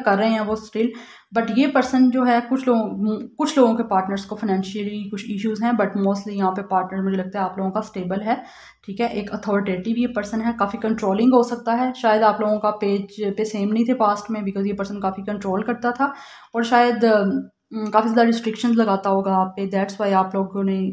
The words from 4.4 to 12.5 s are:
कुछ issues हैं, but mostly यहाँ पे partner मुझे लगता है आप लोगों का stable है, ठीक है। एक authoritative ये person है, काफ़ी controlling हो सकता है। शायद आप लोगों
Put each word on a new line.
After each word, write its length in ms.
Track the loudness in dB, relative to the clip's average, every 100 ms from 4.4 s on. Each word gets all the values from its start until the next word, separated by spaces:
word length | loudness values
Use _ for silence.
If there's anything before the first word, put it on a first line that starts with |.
| -2 -2 -2 -6 -6 -8 -8
कुछ 140 | -8 -8
issues 340 | -4 -4 0
हैं, 80 | 0
but 260 | 2 0 0
mostly 300 | 0 0 -4
यहाँ 180 | -2 -2
पे 100 | -2
partner 400 | -2 -2 -2 -4
मुझे 140 | -2 -2
लगता 220 | -4 -4
है 60 | -4
आप 100 | -2
लोगों 140 | -4
का 100 | -4
stable 400 | -6 -8 -6 -4
है, 140 | -2 -4 -6 -20 -20 _ -10
ठीक 140 | -4
है। 100 | -2 -4
एक 100 | -6
authoritative 680 | -6 -2 0 0 -4 -2 -2
ये 100 | -2
person 340 | -2 -4 -4
है, 120 | -2 -2
काफ़ी 200 | -2 -2
controlling 540 | -2 -2 0 2 6
हो 80 | 6
सकता 300 | 4 -2 -2
है। 180 | 0 0
शायद 300 | 0 2 4
आप 160 | 4 2
लोगों 180 | 0